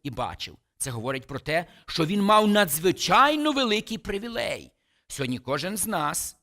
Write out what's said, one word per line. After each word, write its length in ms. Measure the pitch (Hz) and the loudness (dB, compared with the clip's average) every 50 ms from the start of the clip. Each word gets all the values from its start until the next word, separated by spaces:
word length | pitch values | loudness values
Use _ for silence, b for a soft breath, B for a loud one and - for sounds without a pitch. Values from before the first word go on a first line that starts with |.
| - | -12
і 80 | 139 | -10
бачив. 460 | 117 98 120 90 - - - - 78 - _ _ _ - | -8 -6 -6 -6 -8 -10 -12 -14 -14 -18 _ _ _ -10
Це 120 | - 139 | -8 -8
говорить 360 | 120 113 107 131 135 131 120 | -8 -6 -6 -4 -6 -6 -8
про 120 | - 139 127 | -8 -10 -10
те, 280 | - - 151 170 180 b b b b | -6 -2 -2 -2 -2 b b b b
що 200 | - - - 160 | -8 -2 -2 0
він 160 | 156 202 202 202 | 0 2 2 4
мав 260 | 202 214 214 214 208 | 6 6 6 6 6
надзвичайно 1040 | 202 208 202 165 139 156 165 190 - - - - 180 220 262 294 311 302 294 302 294 | 6 4 4 4 2 0 2 0 0 0 2 4 6 6 6 6 4 2 0 0 0
великий 460 | 277 262 226 208 214 214 - 220 220 | 0 0 0 0 0 -2 -4 -8 -8
привілей. 760 | - - 208 196 214 240 226 233 233 - 143 - 67 - _ _ _ _ _ _ _ _ | -6 -8 -8 -8 -8 -8 -6 -4 -4 -4 -4 -6 -10 -14 _ _ _ _ _ _ _ _
Сьогодні 300 | - - 139 123 127 113 | -8 -6 -4 -4 -4 -4
кожен 380 | - 120 139 147 143 185 214 | -4 -4 -4 -4 -2 -4 -4
з 100 | 202 - | -4 -4
нас 500 | 226 208 170 151 147 170 - - - - _ | -2 -2 -2 -2 -2 -2 -4 -6 -8 -10 _